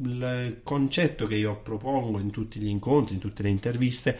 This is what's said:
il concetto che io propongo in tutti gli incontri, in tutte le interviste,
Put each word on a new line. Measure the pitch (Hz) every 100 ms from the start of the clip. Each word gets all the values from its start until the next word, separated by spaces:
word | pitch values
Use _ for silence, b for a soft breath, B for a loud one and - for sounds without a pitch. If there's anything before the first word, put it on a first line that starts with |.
il | 127 123 127 123 123 -
concetto | - 143 135 156 165 - 107
che | 107
io | 107 104
propongo | - 107 127 139 117 104
in | 101
tutti | 104 110 104
gli | 104
incontri, | 101 123 147 117
in | 95
tutte | 101 -
le | 101
interviste, | 98 120 120 127 123 131